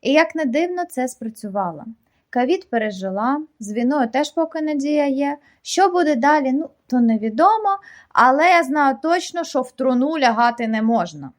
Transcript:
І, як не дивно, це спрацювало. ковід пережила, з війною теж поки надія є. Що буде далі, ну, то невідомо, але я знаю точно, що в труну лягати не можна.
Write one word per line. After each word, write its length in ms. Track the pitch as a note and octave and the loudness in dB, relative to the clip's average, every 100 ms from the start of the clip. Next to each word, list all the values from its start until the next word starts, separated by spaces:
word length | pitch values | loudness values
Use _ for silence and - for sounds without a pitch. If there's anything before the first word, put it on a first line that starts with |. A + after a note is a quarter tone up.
І, 120 | - | 2
як 220 | C#4+ D#4+ | 2 2
не 100 | D#4+ | -2
дивно, 400 | D4+ B3+ F4+ F4+ | -2 -2 -2 -4
це 240 | F4 - B3+ | -8 -6 -6
спрацювало. 760 | - A3+ A3+ G#3+ G3 F#3 D3+ A3+ A3+ _ _ _ | -8 -14 -12 -8 -4 -4 -6 -16 -20 _ _ _
ковід 400 | B3 B3+ F4+ - | -2 0 -2 -2
пережила, 720 | A#3 G#3+ F#3+ F#3+ F#3+ A#3 D4 D#4 _ | -4 -4 -6 -6 -4 -2 -2 -6 _
з 120 | G3+ | -8
війною 360 | G#3 B3 D4 A#3 | -2 0 0 0
теж 220 | C4 D4 | -2 -2
поки 300 | - D#4+ D#4+ | -2 -4 -4
надія 460 | D#4 D4 C#4 D4 C#4+ | -4 -2 0 0 0
є. 320 | C4+ C#4+ C#4+ _ _ | 0 -2 -4 _ _
Що 260 | - - F#4 | -6 2 2
буде 280 | F4+ D#4 C#4+ | 4 2 2
далі, 360 | C#4 D4+ C4 | 4 2 2
ну, 180 | C4 E4 _ _ | -2 -4 _ _
то 140 | B3+ | 0
невідомо, 760 | A#3 A3 A3 A3 F4 A4 G#4 G4 - - _ | 2 2 -2 2 4 4 0 -4 -8 -20 _
але 400 | - B3 C4+ E4+ | 4 4 6 4
я 160 | F4 | 4
знаю 320 | C#4 D4+ C#4 C4 | 2 0 0 0
точно, 420 | D#4+ F4 E4+ F4 | 0 -2 -2 -8
що 180 | E4 C#4+ | -4 -4
в 100 | B3+ | -6
труну 460 | _ C4 B3 C4+ D#4+ | _ 0 2 0 2
лягати 500 | B3+ A3 A#3+ A#3 A3+ | 0 2 0 0 -4
не 140 | A3 | 0
можна. 500 | A3 A3+ F3 D3+ C#3 | 0 0 -2 -8 -16